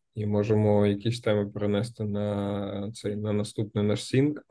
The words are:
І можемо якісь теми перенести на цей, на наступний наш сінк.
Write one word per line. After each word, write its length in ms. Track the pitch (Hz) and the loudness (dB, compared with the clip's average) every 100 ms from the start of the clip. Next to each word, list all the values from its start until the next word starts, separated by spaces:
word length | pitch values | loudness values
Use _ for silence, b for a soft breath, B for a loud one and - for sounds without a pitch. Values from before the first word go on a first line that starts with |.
| _ | _
І 120 | 107 104 | -6 0
можемо 600 | 104 104 107 107 104 104 | 0 4 4 4 4 4
якісь 340 | 101 117 117 | 2 -2 0
теми 260 | 113 104 101 | 0 2 0
перенести 580 | 101 104 101 113 - | -2 0 0 -2 -6
на 840 | 107 101 104 101 101 101 101 101 101 | -4 -2 -2 -2 -2 -4 -6 -6 -8
цей, 220 | 117 104 104 | -6 -6 -4
на 160 | 107 | -2
наступний 520 | 104 101 - 104 107 | -2 -2 -4 -4 0
наш 200 | 104 107 | 2 0
сінк. 380 | - 127 147 147 - | 0 2 2 -2 -12